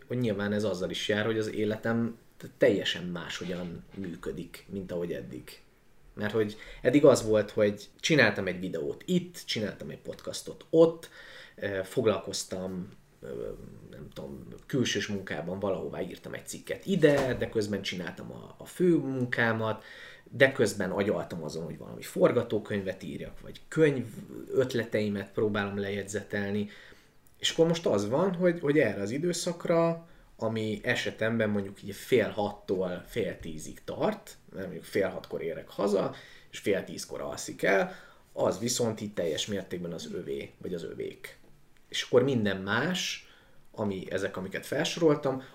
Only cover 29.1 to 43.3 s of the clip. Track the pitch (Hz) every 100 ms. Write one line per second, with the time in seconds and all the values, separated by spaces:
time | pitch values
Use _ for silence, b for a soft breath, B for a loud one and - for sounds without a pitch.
29.1 | 135 175 165 - 170 - - 135 165 B
30.1 | B B - 113 113 110 104 123 117 104
31.1 | - 113 117 107 104 98 - 104 - -
32.1 | - 95 92 104 - - 95 92 90 -
33.1 | 120 92 80 85 80 73 - - - 160
34.1 | 208 - - - - 95 82 - 110 92
35.1 | 92 - - 80 80 - - - - -
36.1 | B B B B - - 95 85 82 -
37.1 | 67 69 - - - 170 196 185 B B
38.1 | B - - 127 90 117 - 117 107 104
39.1 | - 87 76 - 98 90 90 85 82 -
40.1 | 90 82 69 - - 98 87 - 62 55
41.1 | - - - - - - - - - -
42.1 | 127 135 123 104 95 95 110 156 180 -
43.1 | - b